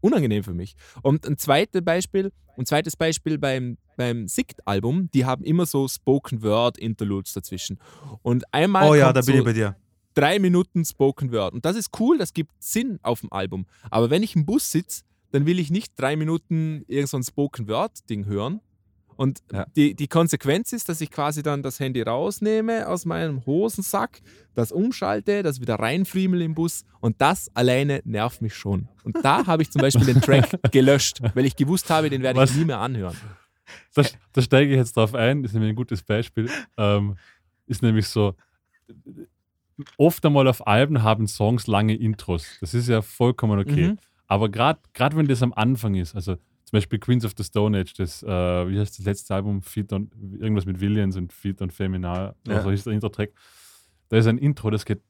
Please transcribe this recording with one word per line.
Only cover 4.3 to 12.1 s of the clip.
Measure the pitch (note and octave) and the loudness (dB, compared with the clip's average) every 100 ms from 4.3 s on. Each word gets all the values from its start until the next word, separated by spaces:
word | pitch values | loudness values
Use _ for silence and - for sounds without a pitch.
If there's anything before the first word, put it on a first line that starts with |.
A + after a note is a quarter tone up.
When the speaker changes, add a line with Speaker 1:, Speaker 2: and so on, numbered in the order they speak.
| - C4 - - G2 A2 D#3+ F3+ | -6 -6 -8 -4 -2 0 -2 0
Speaker 1:
die | C#3 | 0
haben | B2+ C3 | 0 -2
immer | - E3 F3 | 0 0 2
so | C#3 C3+ | 0 -2
Spoken-Word-Interludes | - - C#3 - A#2 G#2+ G#2+ A#2+ - A2+ A2 G#2 G2 F#2+ | -4 2 0 0 -4 0 2 2 -2 -6 -4 -4 -4 -6
dazwischen. | - - F#2 - G2 - - C#3+ G#2+ | -12 -10 -10 -10 -12 -14 -20 -20 -10
Und | - B2 - | -2 -2 0
einmal | C3+ F3 G3 D#3 | 0 2 6 8
Speaker 2:
Oh | |
ja, | D3+ C3+ | 8 8
Speaker 1:
kommt | B2+ | 6
Speaker 2:
da | |
bin | A#2+ | 4
Speaker 1:
so | C3 | 4
Speaker 2:
ich | |
bei | A#2 | 4
dir. | A2 G#2+ F#2+ _ _ _ | 2 -2 -4 _ _ _
Speaker 1:
drei | - D3 G3 | 2 4 4
Minuten | F#3+ F3+ F3+ - | 4 2 2 -2
Spoken | E3 - C#3 C3+ C3+ | -4 2 0 2 -4
Word. | A#2 F#2+ | -2 -2
Und | A#2+ | -2
das | D3+ G#3 | -4 -4
ist | - - | -6 -2
cool, | A#3 | 2